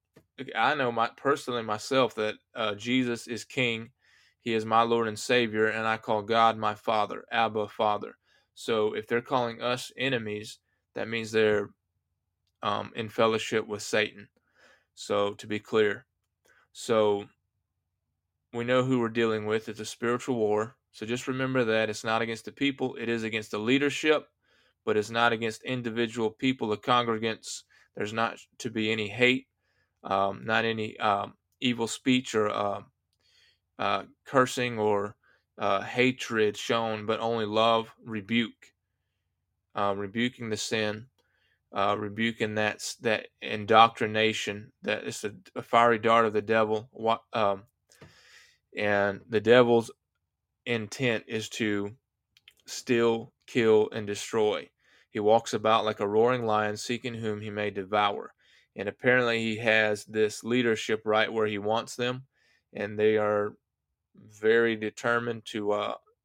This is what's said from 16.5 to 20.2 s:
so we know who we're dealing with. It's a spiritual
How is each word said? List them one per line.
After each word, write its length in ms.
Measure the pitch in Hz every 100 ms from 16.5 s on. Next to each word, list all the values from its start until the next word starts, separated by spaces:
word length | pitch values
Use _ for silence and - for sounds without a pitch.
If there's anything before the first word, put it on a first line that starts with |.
| _ _
so 540 | - - 110 107 101 107 _ _ _ _ _ _ _ _ _ _ _ _
we 100 | 117
know 180 | 120 127
who 180 | 127 131
we're 80 | 113
dealing 340 | 113 117 110
with. 240 | 107 110 110
It's 120 | 104
a 40 |
spiritual 520 | 107 - 120 123